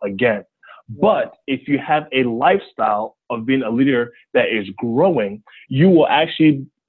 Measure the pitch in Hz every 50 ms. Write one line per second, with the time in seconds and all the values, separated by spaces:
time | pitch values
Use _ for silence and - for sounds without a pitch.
0 | - 101 98 95 123 120 107 104 - _ _ _ _ - - - _ - 107 -
1 | 190 214 202 139 117 - - _ _ - 135 131 - 147 143 131 - - 151 151
2 | 147 - 139 131 127 120 113 117 139 175 196 196 - - _ - 113 107 104 104
3 | 110 - - _ _ - 123 113 113 127 135 135 120 110 117 123 135 143 135 120
4 | 120 120 - _ _ _ - 127 117 - 113 107 98 98 98 - 123 117 113 135
5 | 175 196 165 123 104 98 104 107 _ _ - - - _ 131 131 170 196 180 160
6 | 143 - - 147 165 160 - - 160 156 147 135 135 - _ _ _